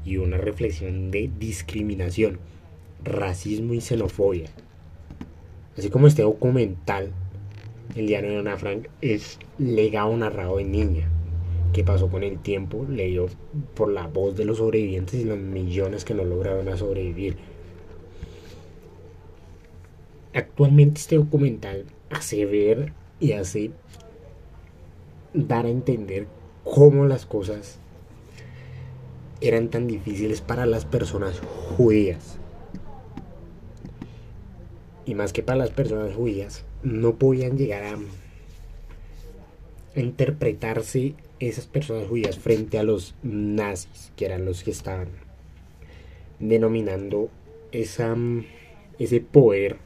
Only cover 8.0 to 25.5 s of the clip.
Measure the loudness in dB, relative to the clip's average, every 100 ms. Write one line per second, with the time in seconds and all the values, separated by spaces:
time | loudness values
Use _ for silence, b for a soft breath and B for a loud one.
8 | 0 2 0 -2 -2 -4 -4 -6 -8 -6
9 | -2 -2 -4 -16 -18 -4 0 4 2 2
10 | 0 0 -2 -2 -2 -2 0 0 2 2
11 | 2 0 -2 -4 -2 0 2 2 4 4
12 | 2 0 -4 -4 -2 -2 -2 -6 -4 -2
13 | -2 0 -2 -6 -8 -8 -8 -2 0 0
14 | -2 0 0 0 0 2 2 2 0 -2
15 | -2 -2 -2 -2 -4 -4 -2 0 -2 -4
16 | -4 -2 0 0 0 -2 -2 -2 -2 -2
17 | -4 -4 -4 -6 -12 -18 -18 -18 -18 -18
18 | -18 B B B B B B -20 -20 -20
19 | -20 -20 -20 -20 -20 -20 -20 -20 -20 -20
20 | -20 -20 -4 -4 -4 4 8 10 10 6
21 | 4 4 6 4 2 0 -6 -8 -10 -20
22 | -10 -8 -4 0 2 4 4 4 0 -8
23 | -20 0 2 2 -2 -4 -4 -8 -20 -20
24 | -20 -20 -20 -20 -20 -20 -20 -20 -20 -20
25 | -20 -20 -4 -2 2